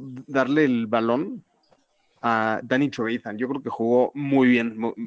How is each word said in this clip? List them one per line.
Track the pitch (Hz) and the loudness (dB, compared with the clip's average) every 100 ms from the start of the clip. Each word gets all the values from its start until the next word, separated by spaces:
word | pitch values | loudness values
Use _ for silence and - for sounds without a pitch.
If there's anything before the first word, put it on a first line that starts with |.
| 135 127 131 | -8 -14 -4
darle | 135 127 151 143 | -2 2 2 2
el | 117 110 | 2 0
balón | 117 113 127 190 240 _ _ _ _ _ _ _ _ | 0 0 -2 -2 -10 _ _ _ _ _ _ _ _
a | 117 113 110 104 | -2 0 0 -2
Danny | 120 127 143 | -2 0 0
Trevathan. | - 110 120 110 107 | -2 -4 -4 -8 -8
Yo | 123 | -6
creo | 131 | -6
que | 117 | -8
jugó | - 117 123 123 | -4 2 4 2
muy | 143 139 139 127 | -2 0 4 6
bien. | 120 117 110 | 4 0 -4
Mu-, | 113 110 | -6 -6